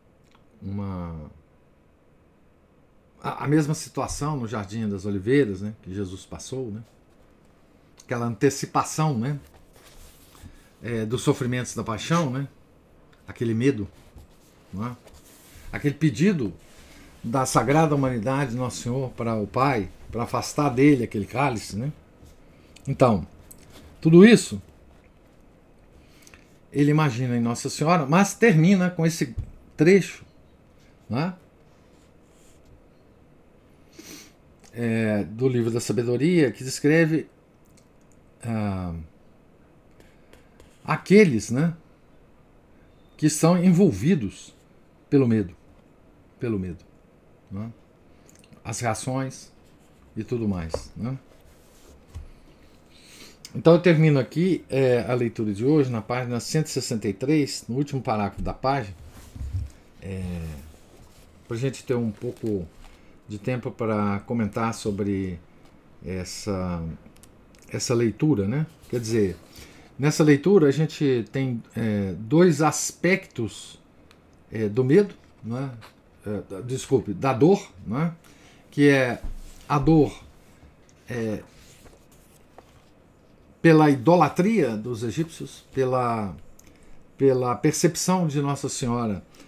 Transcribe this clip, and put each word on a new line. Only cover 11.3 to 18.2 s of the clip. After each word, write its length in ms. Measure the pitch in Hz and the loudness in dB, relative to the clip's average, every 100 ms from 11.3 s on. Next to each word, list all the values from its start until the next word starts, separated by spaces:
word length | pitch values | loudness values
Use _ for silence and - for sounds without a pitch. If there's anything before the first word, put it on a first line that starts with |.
| 135 123 123 120 120 | 0 -2 -4 -6 -8
da 80 | |
paixão, 460 | 107 107 - 170 151 | -6 -6 -2 0 0
né? 180 | 127 139 - _ _ _ _ _ _ - | -4 -8 -12 _ _ _ _ _ _ -20
Aquele 260 | - 117 | -6 -2
medo, 340 | 110 131 113 104 - - - - _ _ _ _ | 0 0 0 -6 -12 -20 -20 -20 _ _ _ _
não 140 | 92 117 | -10 -10
é? 100 | 120 - - - - - - - | -10 -20 -20 -20 -20 -20 -20 -14
Aquele 220 | - 147 | -6 -4
pedido 600 | - 156 107 185 175 104 - - - - - - - | 0 0 2 0 0 -4 -8 -18 -20 -20 -20 -20 -14
da 220 | 113 135 131 | -6 -2 0
sagrada 500 | 143 117 147 160 147 | 0 2 2 2 2
humanidade, 600 | 131 123 | 0 -2